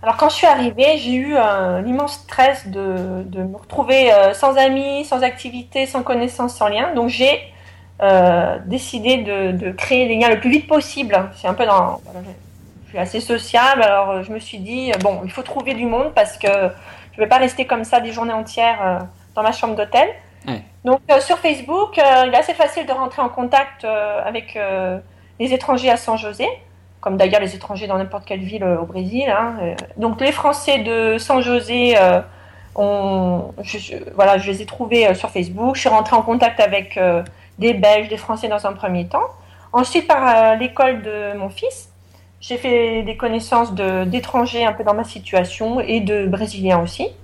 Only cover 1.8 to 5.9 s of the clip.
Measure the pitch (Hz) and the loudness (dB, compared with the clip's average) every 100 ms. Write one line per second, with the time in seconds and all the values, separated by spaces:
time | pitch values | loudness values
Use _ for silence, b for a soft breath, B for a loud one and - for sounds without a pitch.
1.8 | 214 254 285 - - - 262 277 196 190 | -2 -2 -4 -8 -12 2 2 2 -6 -8
2.8 | 196 185 185 185 190 185 190 196 - - | -4 -4 -6 -8 -8 -8 -8 -10 -12 -4
3.8 | 247 262 254 208 196 202 277 269 269 269 | 2 4 8 8 6 4 2 4 4 2
4.8 | 277 277 294 254 254 247 254 247 240 277 | -2 -6 -4 -2 -2 -4 -14 -14 -8 -4
5.8 | 269 | -4